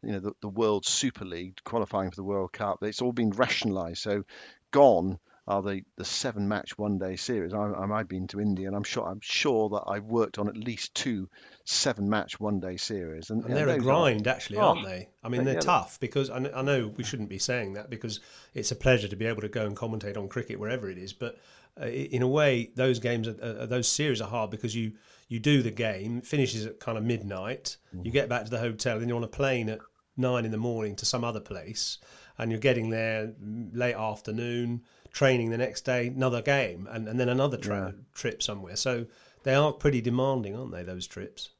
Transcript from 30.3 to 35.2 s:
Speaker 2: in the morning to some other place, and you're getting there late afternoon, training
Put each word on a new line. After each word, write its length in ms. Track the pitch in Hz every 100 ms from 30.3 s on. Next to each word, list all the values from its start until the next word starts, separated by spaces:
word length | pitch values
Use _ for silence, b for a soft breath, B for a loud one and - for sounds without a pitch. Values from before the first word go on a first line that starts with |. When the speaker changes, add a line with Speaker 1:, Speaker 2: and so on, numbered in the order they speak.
| 123 110
Speaker 2:
in 60 |
the 60 | 107
morning 380 | 120 113 107 101
to 80 | -
some 180 | 123
other 160 | 117 110
place, 560 | - 95 82 110 - - B B B B
and 140 | 117
you're 80 | 110
getting 300 | 139 117 113
there 440 | 113 113 110 110 113 104 110 107
late 220 | 117 123 110
afternoon, 840 | 110 104 - 110 120 120 120 120 B B B
training 400 | -